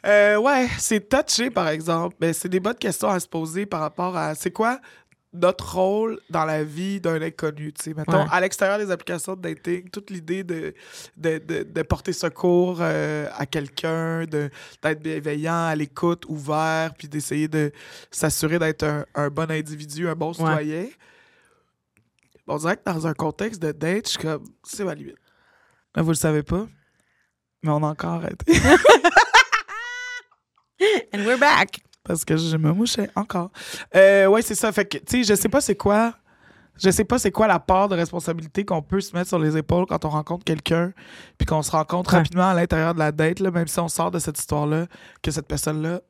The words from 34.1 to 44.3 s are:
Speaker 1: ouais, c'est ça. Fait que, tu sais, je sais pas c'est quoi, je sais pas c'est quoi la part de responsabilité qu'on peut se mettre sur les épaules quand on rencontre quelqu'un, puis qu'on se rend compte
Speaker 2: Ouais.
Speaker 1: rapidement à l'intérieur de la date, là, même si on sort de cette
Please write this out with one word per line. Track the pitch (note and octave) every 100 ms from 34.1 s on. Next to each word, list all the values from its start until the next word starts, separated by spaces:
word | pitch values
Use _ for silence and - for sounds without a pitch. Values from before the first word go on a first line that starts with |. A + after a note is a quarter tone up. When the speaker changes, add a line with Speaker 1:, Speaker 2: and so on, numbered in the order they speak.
| G3 F#3+
Speaker 1:
ouais, | G#3+
c'est | A3+
ça. | A3 A3
Fait | - -
que, | D3
tu | - B3
sais, |
je | G#3+ G3
sais | A3
pas | C4
c'est | - G3
quoi, | G3 G#3 A#3 - _ _ _ - _ -
je | F#3+
sais | F3+
pas | G#3+ B3+
c'est | G#3
quoi | - A3
la | E3+
part | - F#3+ G3+
de |
responsabilité | F3+ E3+ F3 E3 E3 D#3+ -
qu'on | G3+ E3+
peut | D3 F#3+
se | G3
mettre | F3 F3+
sur | F3
les | D#3 D#3
épaules | D3 F3 F#3
quand | E3 D#3
on |
rencontre | D3+ D3+ F3
quelqu'un, | - D#3+ - E3 F3 - - - - _
puis | -
qu'on | D#3
se | D3
rend | D#3+
compte | D#3 F3 F#3
Speaker 2:
Ouais. | F3
Speaker 1:
rapidement | D#3 E3+ F#3
à |
l'intérieur | F3+ E3+ D#3+ D#3+
de | E3+
la | D3+
date, | D3+ D#3+ F3+
là, | F#3+
même | F3 D#3+
si | -
on | E3+
sort | - E3+
de | F3+
cette | D#3